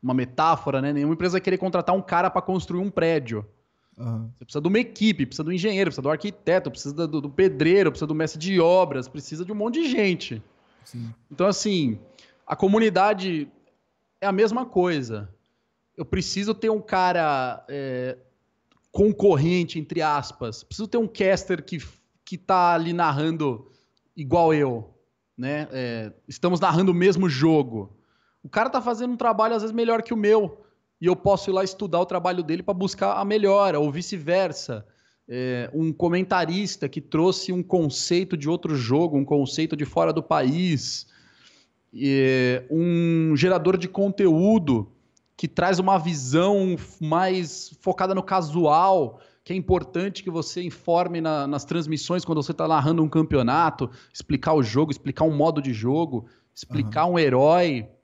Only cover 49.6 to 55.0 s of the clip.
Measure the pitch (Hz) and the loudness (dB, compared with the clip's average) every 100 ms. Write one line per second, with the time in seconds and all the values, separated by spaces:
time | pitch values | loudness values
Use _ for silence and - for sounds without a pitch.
49.6 | - 185 - 165 196 185 - 165 151 - | 0 -2 0 -6 -6 -6 -8 -6 -6 -8
50.6 | 180 - - 170 180 170 160 156 139 143 | -10 -10 0 0 0 -2 -2 -2 -2 -6
51.6 | 139 165 151 151 - 175 165 160 139 160 | -4 -6 -4 -6 -4 -4 -2 -4 -4 -4
52.6 | 160 156 139 165 156 160 156 147 120 147 | 0 2 2 2 2 2 2 2 2 2
53.6 | 165 151 123 - - - - 147 - 160 | 2 0 -8 -8 -20 -20 -4 -2 2 2
54.6 | 117 117 156 139 | 2 0 0 -2